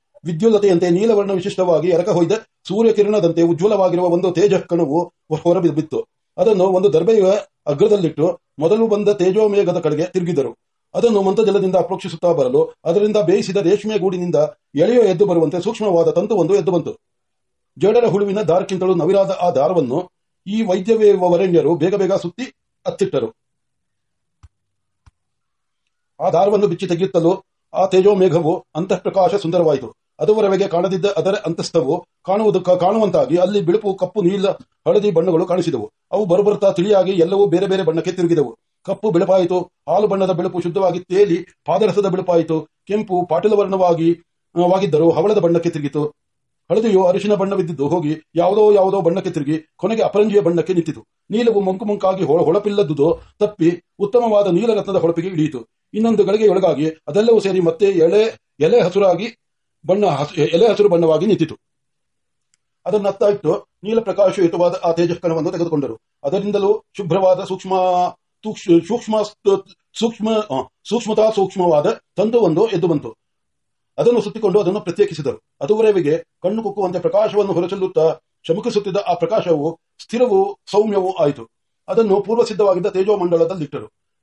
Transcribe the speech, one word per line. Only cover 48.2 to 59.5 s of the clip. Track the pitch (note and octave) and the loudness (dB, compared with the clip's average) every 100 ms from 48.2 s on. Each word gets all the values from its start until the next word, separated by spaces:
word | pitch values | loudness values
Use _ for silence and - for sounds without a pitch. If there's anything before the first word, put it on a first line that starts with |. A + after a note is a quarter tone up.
| _ | _
ಯಾವುದೋ | E3 F3 G#3+ G#3+ | -2 0 4 4
ಯಾವುದೋ | G3+ F#3+ G3 | 4 4 2
ಬಣ್ಣಕ್ಕೆ | E3+ F#3+ F3+ | 0 -2 -4
ತಿರುಗಿ | D#3+ C#3+ D#3 - _ | -6 -4 -6 -8 _
ಕೊನೆಗೆ | G3 A3 | -4 0
ಅಪರಂಜಿಯ | F#3 G3+ G#3+ G3+ | 0 2 2 2
ಬಣ್ಣಕ್ಕೆ | E3 E3+ D#3+ | 2 0 -2
ನಿಂತಿತು. | F3+ E3 - - _ - | -2 -4 -6 -12 _ -6
ನೀಲವು | G#3+ A#3 G3+ | -2 0 0
ಮಂಕು | F#3+ F#3+ | 0 -4
ಮಂಕಾಗಿ | G#3 G3+ F#3+ F#3+ | -4 -2 -2 -2
ಹೊ-, | C3+ E3 | -2 0
ಹೊಳಪಿಲ್ಲದುದು | E3 G3 G#3 G3+ D#3 C#3+ D3+ E3 - - | 0 0 -2 -2 -2 0 0 -2 -8 -4
ತಪ್ಪಿ | G#3 G#3 E3 F3 _ - | -4 0 -2 -2 _ -8
ಉತ್ತಮವಾದ | G3 A#3+ A#3 G#3 G3+ | -2 0 2 2 2
ನೀಲರತ್ನದ | F3 A#3 G#3 G3 F#3+ | 0 0 -2 -2 -2
ಹೊಳಪಿಗೆ | E3 E3 F3+ | 0 -2 -4
ಇಳಿಯಿತು. | E3 D3+ A#2+ A2+ _ _ | -2 -4 -4 -16 _ _
ಇನ್ನೊಂದು | G3+ A3+ G#3 | -2 0 2
ಗಳಿಗೆಯೊಳಗಾಗಿ | F#3 G#3 G#3+ F#3 F3+ C#3 D#3+ | 0 2 2 2 0 0 -4
ಅದೆಲ್ಲವೂ | D#3+ - F#3 A3+ A3+ | -6 -6 -2 2 2
ಸೇರಿ | F#3+ F#3 | 2 0
ಮತ್ತೆ | E3+ E3 G3+ | 0 0 0
ಎಳೆ, | F#3 E3+ G3+ A3 - _ - | 2 2 2 0 -4 _ -2
ಎಲೆ | D3+ A#3+ | 2 2
ಹಸುರಾಗಿ | F3+ F#3+ G3 F3 - - _ | 2 2 2 0 -4 -12 _